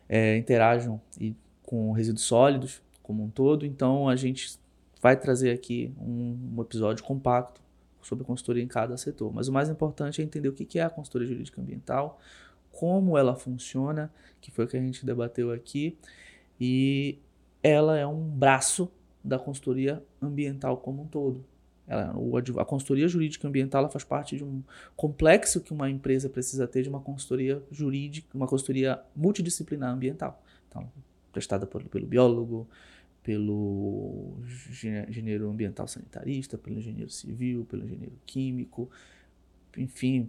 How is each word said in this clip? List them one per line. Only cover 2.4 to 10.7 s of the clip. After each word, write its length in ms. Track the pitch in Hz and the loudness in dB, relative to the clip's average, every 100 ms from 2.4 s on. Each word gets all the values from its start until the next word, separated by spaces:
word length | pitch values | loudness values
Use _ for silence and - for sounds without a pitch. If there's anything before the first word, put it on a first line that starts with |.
| 139 139 131 - _ _ | 8 6 -2 -10 _ _
como 220 | - 107 | -6 -4
um 80 | 107 | -4
todo. 340 | 120 135 151 | 2 4 4
Então, 440 | 147 135 131 139 139 | 0 0 2 4 2
a 80 | 127 | 2
gente 420 | 131 131 - - _ _ _ _ | 0 -2 -8 -14 _ _ _ _
vai 160 | 123 135 | 6 6
trazer 360 | 139 127 127 | 4 2 2
aqui 420 | 123 - 120 120 135 | 0 -2 -4 -6 -8
um, 360 | 110 120 120 123 123 117 | -6 -4 -4 -6 -6 -6
um 40 | |
episódio 440 | 113 113 107 110 | -4 0 0 0
compacto 600 | - 135 135 123 127 - _ _ _ _ | -4 -2 2 2 0 -10 _ _ _ _
sobre 220 | - - | -8 -6
consultoria 380 | 135 123 - 120 | -4 -4 -2 -2
em 60 | 123 | -2
cada 280 | 113 117 123 | -2 -2 -4
setor. 380 | 147 - 110 | -8 -6 -6
Mas 140 | 110 131 | -4 0
o 40 | |
mais 160 | 135 151 | 0 0
importante 520 | 156 156 143 147 151 | 0 -2 -2 -4 -4
é 40 | |
entender 240 | 156 156 139 | -4 -2 -4
o 40 | |
que, 120 | 135 | -4
que 140 | - | -4